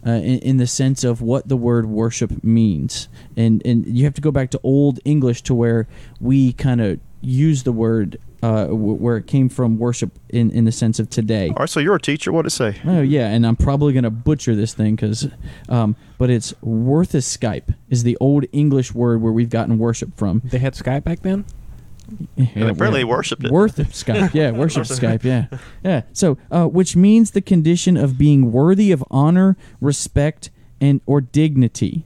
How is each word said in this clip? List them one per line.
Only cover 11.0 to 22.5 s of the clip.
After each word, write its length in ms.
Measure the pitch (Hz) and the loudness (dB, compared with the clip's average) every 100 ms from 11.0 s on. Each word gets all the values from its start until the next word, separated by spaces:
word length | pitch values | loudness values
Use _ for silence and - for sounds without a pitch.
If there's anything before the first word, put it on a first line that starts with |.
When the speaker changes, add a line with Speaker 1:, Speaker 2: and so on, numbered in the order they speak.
Speaker 1:
of 100 | 110 | -2
today. 380 | - 107 110 90 | -4 -2 0 -2
Speaker 2:
All 80 | - | -2
right, 120 | 143 | -4
so 120 | - | -2
you're 160 | 151 196 | 0 0
a 40 | |
teacher. 320 | - 147 - | 0 -4 -2
What'd 140 | 165 156 | -2 -2
it 80 | |
say? 260 | - 117 98 147 | -2 -4 -2 0
Speaker 1:
Oh, 160 | 180 | 2
yeah, 260 | 139 147 113 | 2 2 2
and 160 | 113 117 | 2 2
I'm 100 | 117 | 2
probably 360 | - 139 147 | 2 2 2
gonna 180 | 131 120 | 2 0
butcher 440 | 110 120 156 - | -2 -2 -2 0
this 180 | 110 113 | 0 -2
thing 240 | - 107 107 | 0 0 0
'cause, 320 | 107 107 143 - - - - | -2 -4 -6 -10 -16 -16 -4
um, 280 | 123 110 110 - - | 0 0 -2 -8 -4
but 120 | 127 | 0
it's 240 | 120 - - | 0 -2 -10
wortheskype 1080 | - 113 123 147 180 156 123 - 117 78 - - - | -4 -2 0 2 2 -2 -4 -6 -6 -6 -6 -8 -2
is 140 | 127 | -2
the 120 | 117 120 | 0 0
Old 240 | 135 143 135 | 2 2 0
English 420 | 139 147 135 123 | 0 2 0 -2
word 260 | 117 120 117 | -2 0 2
where 120 | 113 | 0
we've 180 | 110 117 | 0 0
gotten 260 | 113 117 113 | -2 0 0
worship 400 | 117 113 - - | 0 -2 -6 -6
from. 240 | 104 127 | -2 -2
Speaker 3:
They 140 | 127 127 | -2 -2
had 120 | 135 | -4
Skype 300 | - - 135 | -4 -6 -4
back 160 | 165 170 | -4 -6
then? 240 | 185 196 202 - - - - - - 214 - - | -4 -6 -6 -14 -18 -18 -20 -20 -18 -16 -14 -2
Speaker 1:
Yeah, 100 | 127 | -2